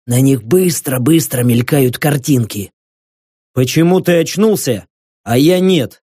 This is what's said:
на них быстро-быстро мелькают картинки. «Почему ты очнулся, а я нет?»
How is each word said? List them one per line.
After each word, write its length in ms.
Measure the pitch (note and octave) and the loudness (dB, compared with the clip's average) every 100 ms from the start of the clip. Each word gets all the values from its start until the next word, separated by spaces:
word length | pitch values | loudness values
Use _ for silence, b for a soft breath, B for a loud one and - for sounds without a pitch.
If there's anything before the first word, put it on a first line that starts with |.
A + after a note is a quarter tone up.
| - | -4
на 160 | B2 | 2
них 220 | C3+ C3 | 2 2
быстро-быстро 1000 | A2 F3+ F3+ - C#3+ B2+ B2+ E3 - B2+ | 2 2 2 -2 -6 -2 2 2 0 -2
мелькают 560 | B2 A#2 A#2 D3 B2+ - | 0 0 0 0 0 0
картинки. 760 | D3 C#3+ C#3 C3 A2 - F2+ _ _ _ _ _ _ _ _ | -4 -2 0 0 0 -8 -12 _ _ _ _ _ _ _ _
«Почему 480 | C3 C3 D#3+ E3+ F#3 | -4 0 2 2 2
ты 180 | F3 E3+ | 0 0
очнулся, 680 | E3 F3 A3 G3 C#3 G#2 - _ _ _ | -2 0 0 0 -2 -6 -8 _ _ _
а 120 | G#2 A#2+ | -2 2
я 240 | D3+ F3+ | 2 2
нет?» 440 | F#3+ F3 A2 - _ | 2 0 -2 -10 _